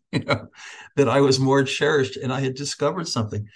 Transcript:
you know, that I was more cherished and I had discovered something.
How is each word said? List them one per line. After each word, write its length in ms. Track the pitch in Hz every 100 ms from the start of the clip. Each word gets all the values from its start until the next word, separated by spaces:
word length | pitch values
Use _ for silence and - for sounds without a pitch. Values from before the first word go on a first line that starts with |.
| -
you 120 | 220
know, 240 | - 117 - - - - - 139
that 120 | 131
I 140 | 135
was 180 | 139 131
more 220 | 135 139
cherished 540 | 131 - 147 147 131 -
and 160 | 120
I 80 | 131
had 140 | 131
discovered 540 | 127 143 - 147 175 160
something. 400 | - 107 107 107